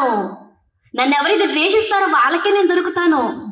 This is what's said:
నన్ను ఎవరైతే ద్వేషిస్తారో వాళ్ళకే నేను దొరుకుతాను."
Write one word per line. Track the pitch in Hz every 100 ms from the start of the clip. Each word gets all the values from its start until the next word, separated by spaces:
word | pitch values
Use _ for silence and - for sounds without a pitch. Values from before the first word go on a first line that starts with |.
| 254 208 180 - - _ _ _ _ -
నన్ను | 269 285
ఎవరైతే | 320 415 320
ద్వేషిస్తారో | 294 359 427 427 403 381
వాళ్ళకే | 302 262 330 403
నేను | 403 359
దొరుకుతాను." | 349 359 349 349 294 226 - 208